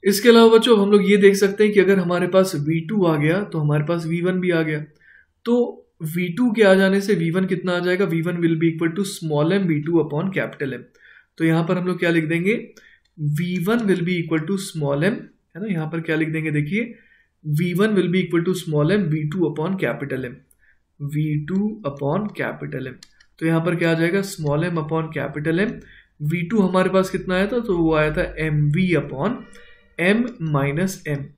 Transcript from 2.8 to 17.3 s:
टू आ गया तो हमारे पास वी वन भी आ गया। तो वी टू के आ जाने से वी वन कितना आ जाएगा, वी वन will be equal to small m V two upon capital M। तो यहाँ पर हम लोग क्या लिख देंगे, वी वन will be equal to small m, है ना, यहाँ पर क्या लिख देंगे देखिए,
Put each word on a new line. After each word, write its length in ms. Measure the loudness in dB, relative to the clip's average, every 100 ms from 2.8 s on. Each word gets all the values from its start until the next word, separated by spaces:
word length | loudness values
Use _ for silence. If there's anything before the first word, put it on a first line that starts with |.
| -2
टू 160 | 0 2
आ 100 | 2
गया 240 | 2 0
तो 140 | -2 -4
हमारे 260 | 0 0
पास 200 | 0 -2 -2
वी 140 | -2
वन 180 | -2 -2
भी 100 | 0
आ 100 | 0
गया। 220 | 0 -4 -8 _ _ -20 _ _ 0
तो 100 | 0 0 -4 -20 _ -8
वी 220 | -4 -4 0
टू 140 | 0
के 100 | 4
आ 120 | 6
जाने 260 | 6 6 2
से 140 | 0
वी 160 | 0 0
वन 160 | 0 -2
कितना 260 | -2 -2
आ 60 | -2
जाएगा, 240 | 0 0
वी 160 | 0 0
वन 140 | -2 0
will 180 | 0 2
be 120 | 0
equal 240 | 0 -4
to 140 | -2 -6
small 460 | -6 -4 0 2
m 120 | 2 0
V 120 | 0
two 200 | 2 0
upon 280 | 0 -2 -4
capital 400 | -4 -6 -6 -8
M। 100 | -8 -14 _ -20 -20 _ _
तो 60 |
यहाँ 200 | 0 0
पर 140 | 0 -2
हम 80 | -2
लोग 120 | -2
क्या 120 | 0
लिख 140 | 0 0
देंगे, 280 | -2 0 -2 -6 -20 -20 _ _ -8
वी 400 | -4 -2 -2 -4
वन 160 | -2 0 0
will 180 | 0
be 100 | 0 -2
equal 280 | -2 -4
to 160 | -2 -6
small 440 | -6 -6 -4 0
m, 140 | 0 -2 -10 _ _ -12
है 60 |
ना, 40 | -6
यहाँ 200 | -4 -4
पर 140 | -6
क्या 160 | -4 -2
लिख 120 | -2
देंगे 220 | -2 -2
देखिए, 420 | -2 -2 -4 -6 -10 _ _ _